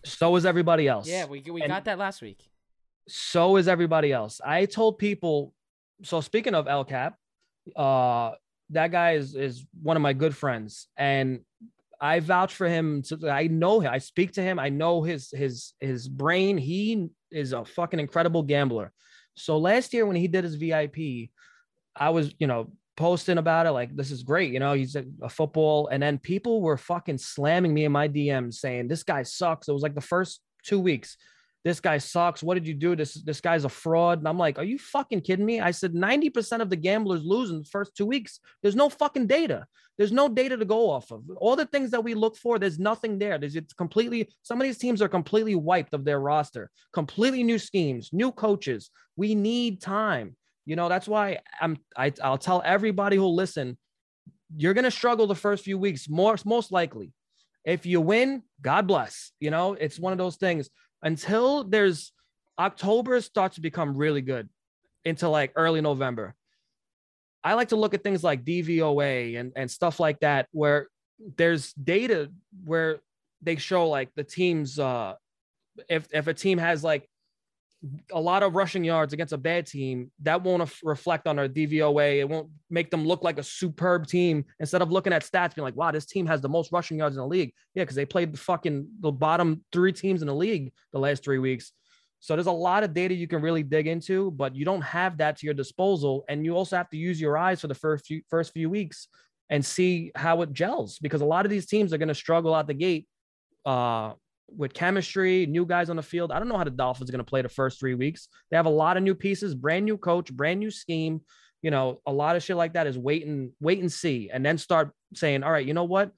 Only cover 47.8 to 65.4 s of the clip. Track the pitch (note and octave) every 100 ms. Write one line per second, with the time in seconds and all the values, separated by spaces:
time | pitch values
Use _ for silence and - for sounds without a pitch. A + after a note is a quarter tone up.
47.8 | D#3 B2 - E3+ B3+ A#3+ G#3+ G3+ D3 A#2
48.8 | - _ _ - G#3 G#3+ G#3 A#3+ A#3+ F#3
49.8 | - G3 G#3+ D#3 G#2 - _ _ - D#3
50.8 | E3+ F3+ G3 G#3+ G3+ F3+ _ - E3 D#3
51.8 | _ - C3+ C#3 C3+ C3+ - F3+ E3 G3
52.8 | G#3+ G3 G3+ G3 F#3+ E3+ F#3 - B2+ B2
53.8 | _ _ _ _ - _ _ D#3 E3 G3
54.8 | B3+ - A#3+ A#3 G#3+ F#3 G#3 G3+ G3 G3
55.8 | G3 D3 - D#3 G3+ G#3+ G3+ A#3 A3+ F#3
56.8 | E3+ A2+ F#2 _ _ _ _ _ - E3+
57.8 | F3 F3+ D#3+ A3 C4 C4+ - _ C3 E3
58.8 | F#3+ F3+ A2+ - - _ D3+ D#3+ F#3 G3
59.8 | D3+ D#3 F3+ F#3 F#3 E3 F#3+ E3 C#3 _
60.8 | _ _ D#3+ D#3+ - G#3+ B3 C#4+ G#3 G#3+
61.8 | G3+ D#3+ - _ _ _ _ - F#3 -
62.8 | F#3+ A3 B3 B3 - - F#3+ - D#3+ D#3+
63.8 | D3+ C#3 D3+ C#3+ C3 B2+ G#2 _ _ _
64.8 | _ _ E3 E3 E3+ D3+